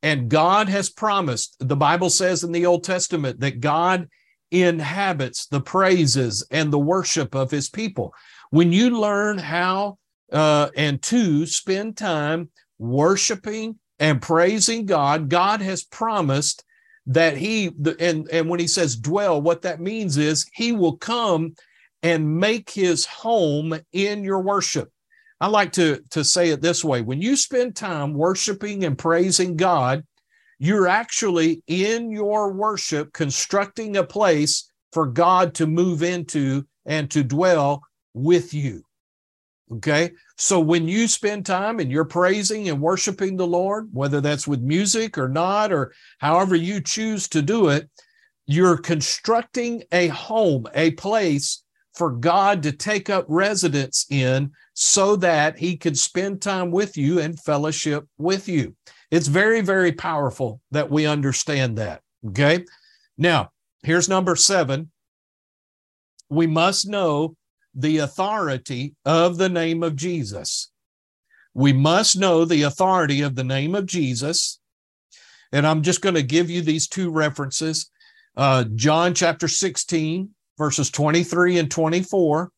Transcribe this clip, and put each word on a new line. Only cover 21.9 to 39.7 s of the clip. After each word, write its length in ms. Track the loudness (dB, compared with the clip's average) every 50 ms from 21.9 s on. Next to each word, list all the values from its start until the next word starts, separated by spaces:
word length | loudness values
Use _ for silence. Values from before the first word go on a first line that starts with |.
| _ _ 0
and 360 | 0 0 0 0 -2 0 0
make 320 | 0 0 0 -2 -6 -10
his 360 | -4 -2 0 0 2 0 -2
home 720 | -6 -8 -10 -4 0 2 2 2 2 0 -2 -2 -4 -6 -6 -10 _ -4
in 320 | -4 -2 -2 -4 -4 -4
your 160 | -4 -2 -2
worship. 500 | -2 0 -2 -2 -2 -2 -4 -6 -6 -8 _ _ _ _ _ _ _ _ _ _
I 80 | -2 2
like 240 | 2 2 2 2 2
to, 300 | 2 2 2 2 -2 -6 _
to 140 | -4 -2 0
say 260 | 0 2 2 2 2
it 120 | 2 0 0
this 200 | 0 0 0 0
way. 200 | -2 -2 -2 -2
When 180 | -4 -4 -4
you 160 | 0 0 0
spend 400 | 0 0 -2 0 -2 -2 -2 -4
time 380 | -8 -8 -6 -4 -4 -4 -4 -2
worshiping 720 | 0 0 0 0 0 -2 -4 -4 -4 -6 -8 -4 -4 -2
and 120 | -2 -4
praising 600 | -2 0 0 2 2 2 2 2 0 0 0 0
God, 480 | 0 2 2 2 2 2 0 -2 -2 -6 _ _ _ _ _ _ _ _ _ _ _
you're 300 | 0 2 4 4 4 4
actually 720 | 4 2 0 -2 -6 -4 -2 0 2 2 2 2 0 -2 _
in 440 | -4 -2 0 0 0 0 -2 -4 -6
your 420 | -6 -4 -4 -2 0 0 0 -2 -2
worship 600 | -2 -2 -2 -2 -2 -4 -4 -4 -4 -4 -6 _
constructing 840 | -4 -4 -4 -2 -4 -4 0 0 -2 -2 -2 _ -10 -8 -4 -2 -2
a 60 | -2
place 680 | -2 0 2 4 4 4 4 2 0 -2 -4 -6 _ _ _ _ _
for 160 | -2 -2 -2
God 480 | 0 2 2 4 4 6 4 4 2 0
to 120 | -2 -2
move 360 | 0 2 2 2 2 0 0 -2
into 640 | -2 -2 -4 -6 -4 -2 -2 0 0 0 -2 -4 _ _ _ _
and 240 | -4 -4 -4 -4 -2
to 120 | 0 0 0
dwell 600 | 0 0 2 4 4 4 4 4 0 0 -2 -6 _ _ _ _ _ _
with 400 | -4 2 4 4 4 4 0 -6
you. 280 | -4 -4 -4 -6 -8 -14 _ _ _ _ _ _ _ _ _ _ _ _ _ _ _ _ _